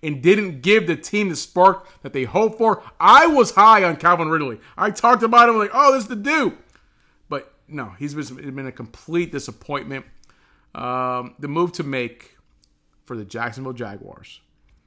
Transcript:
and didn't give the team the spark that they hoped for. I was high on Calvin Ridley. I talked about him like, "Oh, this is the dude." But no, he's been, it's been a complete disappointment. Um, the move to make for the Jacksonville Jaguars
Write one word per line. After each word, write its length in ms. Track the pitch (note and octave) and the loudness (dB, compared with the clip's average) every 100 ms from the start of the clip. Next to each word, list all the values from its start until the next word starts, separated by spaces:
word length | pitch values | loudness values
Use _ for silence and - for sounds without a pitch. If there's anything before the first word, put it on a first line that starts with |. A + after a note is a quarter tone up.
and 180 | D#3 C#3 | -10 0
didn't 400 | D#3+ G#3 G3 C3+ | 2 2 0 -4
give 220 | D#3+ G#3+ F3 | 2 2 2
the 120 | D#3 | -6
team 320 | - G#3 G3+ | -6 -4 -4
the 80 | D3 | -6
spark 500 | - F3+ F#3+ F#3+ - _ | -4 4 4 2 -8 _
that 100 | B2 | -10
they 140 | C3+ B2 | -8 -4
hoped 320 | F#3+ A3 A3 | 0 0 0
for. 260 | A3+ F#3+ - - | 0 0 -6 0
I 280 | F3+ C4 E4 | 6 6 6
was 240 | C#4+ A3 | 4 2
high 340 | F#3+ G#3+ G3 F3+ | 6 6 6 4
on 100 | D#3 | 0
Calvin 320 | E3+ F3 D#3 | 2 2 0
Ridley. 320 | D#3+ C3+ G#2+ - - | -2 -4 -10 -14 -6
I 140 | G#3 | -6
talked 320 | - A#3 B3 | 0 2 2
about 240 | A3+ A#3+ A#3 | 4 4 4
him 100 | A3 | 2
like, 120 | G3+ | 0
"Oh, 200 | B3+ C#4+ | 2 4
this 100 | C4 | 2
is 60 | G3 | -2
the 80 | A3 | -8
dude." 400 | A#3 D#4 A3 - _ _ _ _ _ _ - | -4 -2 -2 -6 _ _ _ _ _ _ -12
But 240 | C#3 - _ _ | -12 -12 _ _
no, 240 | D3 A2 F#2 | -14 -14 -12
he's 160 | C#3+ | -12
been, 240 | D3+ B2+ B2+ | -10 -12 -14
it's 140 | C#3+ C3+ | -14 -12
been 120 | C3 | -14
a 60 | |
complete 580 | - A2+ - - E3+ F3 | -14 -18 -20 -8 -6 -6
disappointment. 760 | C3+ - A2+ - C#3+ C#3 C3+ - - _ _ _ _ _ | -8 -12 -16 -10 -10 -10 -14 -16 -20 _ _ _ _ _
Um, 600 | - B2 B2+ B2+ B2 B2 - | -12 -8 -6 -6 -8 -10 -14
the 80 | C#3+ | -8
move 240 | D#3+ F3 | -4 -4
to 100 | - | -4
make 520 | C#3+ C3+ A#2 - _ _ _ _ _ _ _ _ - | -8 -8 -8 -12 _ _ _ _ _ _ _ _ -16
for 100 | A#2 | -16
the 80 | |
Jacksonville 480 | G2 A2+ A#2+ A2+ C3 | -12 -10 -10 -10 -12
Jaguars 680 | A#2+ A2 G2+ - - - - _ _ _ _ | -12 -12 -14 -20 -20 -20 -20 _ _ _ _